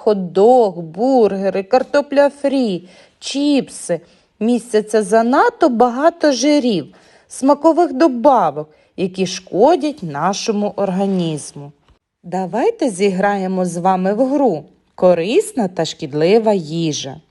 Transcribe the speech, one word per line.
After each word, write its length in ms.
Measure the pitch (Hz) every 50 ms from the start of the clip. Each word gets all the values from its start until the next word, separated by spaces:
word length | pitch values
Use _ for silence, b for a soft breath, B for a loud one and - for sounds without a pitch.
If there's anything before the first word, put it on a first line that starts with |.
| -
хот-дог, 760 | 226 214 196 185 170 156 185 196 233 254 254 233 196 170 170
бургери, 840 | 170 160 156 180 226 262 269 254 220 196 196 196 196 196 185 196
картопля 680 | 196 - - 254 269 - - 285 285 294 277 277 285 285
фрі, 580 | 277 - - 277 254 277 254 220 185 170 185 B B B B B B B
чіпси, 840 | - - - 277 285 294 285 262 208 - - - - - 175 156 b b b b b b b _
містяться 640 | 208 233 247 233 233 - - 214 208 214 - 220
занадто 680 | 214 180 208 226 226 233 254 311 415 480 466 - 359 311
багато 640 | 240 214 247 247 233 247 285 339 339 339 - 302
жирів, 640 | 269 220 226 302 294 294 233 247 208 165 - - b b b b b b b b
смакових 640 | - - 254 269 285 285 294 330 311 302 349 285
добавок, 760 | 269 254 330 330 254 240 226 294 269 226 185 156 135 151 151 b b b b b b
які 300 | - 180 185 185 190 190
шкодять 760 | 180 - - - - - 175 226 294 330 285 262 302 277 -
нашому 680 | 190 160 139 143 156 185 196 185 - - 208 208 208 202 -
організму. 960 | - 202 190 180 185 202 196 196 185 175 165 156 143 135 - _ 143 143 147 - _ _ _ _ _ _ _ _ _ _
Давайте 680 | 175 175 185 190 175 170 226 302 440 466 - 320 262
зіграємо 760 | 190 170 202 202 185 180 196 202 202 196 190 185 190 185 185
з 120 | 180 165
вами 380 | 175 170 190 190 185 185 190 208
в 120 | 208 269
гру 380 | 254 277 302 285 233 170 151 - - _ _ _ _ _
«Корисна 760 | - - 180 175 170 165 202 254 381 427 - - 262 208 185
та 160 | 185 - 160
шкідлива 680 | 151 - - 170 143 135 147 156 175 202 233 214 220
їжа». 640 | 208 196 160 147 160 170 165 160 143 131 - 135 131 165 _ _